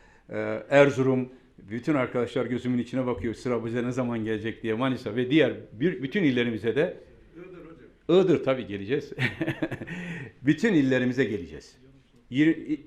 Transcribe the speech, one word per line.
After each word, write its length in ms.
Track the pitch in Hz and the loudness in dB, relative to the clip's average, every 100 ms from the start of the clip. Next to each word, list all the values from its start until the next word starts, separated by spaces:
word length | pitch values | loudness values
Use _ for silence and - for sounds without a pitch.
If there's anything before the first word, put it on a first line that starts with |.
| - - - | -20 -20 -12
e, 340 | 107 107 110 - | -6 -4 -6 4
Erzurum, 600 | 143 143 123 131 127 123 - _ - | 6 6 6 2 2 -2 -8 _ -20
bütün 360 | 95 117 123 | -12 -8 -2
arkadaşlar 520 | 147 123 127 117 131 117 | 0 0 -2 -2 -2 -2
gözümün 320 | 120 123 123 | -2 -2 -2
içine 280 | 117 131 123 | -2 -4 -4
bakıyor, 280 | 113 113 | -4 -4
"Sıra 320 | 107 131 120 113 | -4 -4 -2 -2
bize 180 | 120 | -4
ne 80 | 123 | -4
zaman 320 | 127 120 117 | -2 -4 -2
gelecek?" 400 | 107 107 113 - | -2 -4 -4 -6
diye, 100 | 113 | -4
Manisa 420 | 110 131 120 127 117 | -2 -2 -2 -4 -4
ve 140 | 123 | 2
diğer 240 | 151 127 104 - | 4 4 2 -10
bir, 300 | 107 165 185 | -4 -2 -2
bütün 200 | 135 208 | -4 0
illerimize 520 | 156 123 120 110 117 117 | 2 2 0 0 -2 0
de. 220 | 175 - - - - 165 | 0 -2 -18 -20 -20 -20
Iğdır 300 | 180 - - | -20 -18 -20
hocam. 560 | - - _ - 180 185 | -20 -20 _ 2 4 6
Iğdır 180 | 143 | 4
tabii 240 | 135 127 98 | 2 -2 -2
geleceğiz. 460 | 101 98 143 - - 127 101 156 - 156 - | -6 -4 -4 -4 -4 -4 -2 -6 -4 -6 -6
<laughs> 640 | - 175 175 170 120 - | -10 -10 -10 -10 -12 -4
Bütün 320 | 131 151 233 | 0 2 4
illerimize 500 | 165 135 127 123 123 | 4 4 4 2 2
geleceğiz. 640 | 117 104 80 76 - - - - _ _ - | 0 -2 -8 -14 -18 -20 -20 -20 _ _ -6
Yir-, 500 | 127 156 156 - 151 | 2 2 2 -2 -6